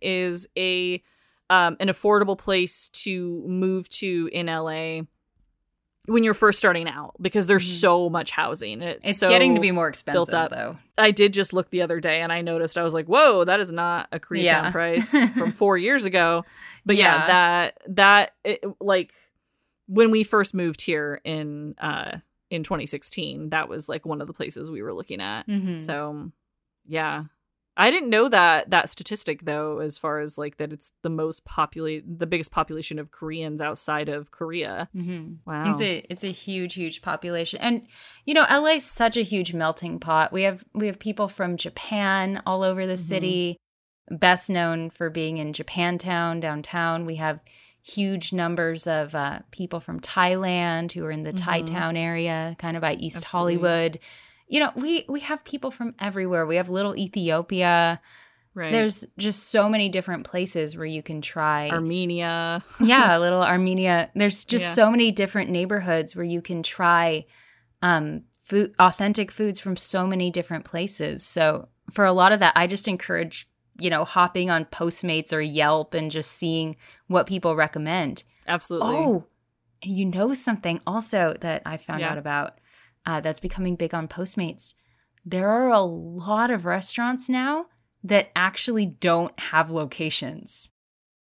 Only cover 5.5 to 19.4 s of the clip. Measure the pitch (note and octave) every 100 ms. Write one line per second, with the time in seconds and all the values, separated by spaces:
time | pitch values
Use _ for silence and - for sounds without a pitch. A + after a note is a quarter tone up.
5.5 | _ _ _ _ _ - A3+ A3+ G3+ G#3+
6.5 | G3 G#3 F3 E3 C#3+ D3 - F#3 G#3+ F3+
7.5 | G3 F3+ F3 F#3 F3 F3 E3+ - - D#3
8.5 | - G#2 G#2+ E3+ - - G3+ F#3 A#3+ C4
9.5 | A3+ G3 F3+ D#3+ - - F#3 E3+ E3+ D#3+
10.5 | B2 A2+ D#3+ _ - G#3+ G#3 G#3 G3 F#3+
11.5 | F#3 F3 F3+ E3+ E3+ E3 D#3+ E3+ E3+ E3+
12.5 | E3 E3 - E3+ D#3+ D#3+ F3+ G#3 G3+ F3
13.5 | G3 F#3 E3+ F3 F3 - E3 - - F3
14.5 | D#3+ F3+ F3 E3+ E3+ A3 D4 A#3+ B3+ A3+
15.5 | - G3+ F#3+ F#3+ C#4 G3+ F#3 E3+ E3+ E3+
16.5 | - - - - G3+ F#3+ D#3+ D#3+ F3+ F3
17.5 | F3 F3 - - F#3+ G3 G3+ - - -
18.5 | G#3 G3+ - G3 F#3+ F3 _ _ _